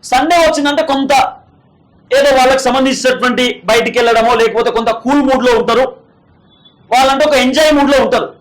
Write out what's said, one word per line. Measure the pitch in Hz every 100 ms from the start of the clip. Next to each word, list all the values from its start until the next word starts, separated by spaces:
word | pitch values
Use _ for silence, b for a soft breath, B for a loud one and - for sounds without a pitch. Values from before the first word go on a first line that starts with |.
| -
సండే | 254 302 339 320
వచ్చిందంటే | 311 285 294 311
కొంత | 277 277 269 254 - _ _ _ _ _ _ _ 262
ఏదో | 285 269
వాళ్ళకి | 254 262 262
సంబంధించినటువంటి | 254 269 254 254 254 247 226 247 - -
బయటికి | 233 226 240
వెళ్ళడమో | 233 226 226 233
లేకపోతే | 226 208 233
కొంత | 226 226 226
కూల్ | 240 285 262
మూడ్లో | 262 247 226
ఉంటారు, | - 233 262 - _ _ _ _ _ _ _ _ _ 240
వాళ్ళంటే | 262 269 302
ఒక | 277 254
ఎంజాయ్ | 269 311 294
మూడ్లో | 269 277 262
ఉంటారు. | 185 147 -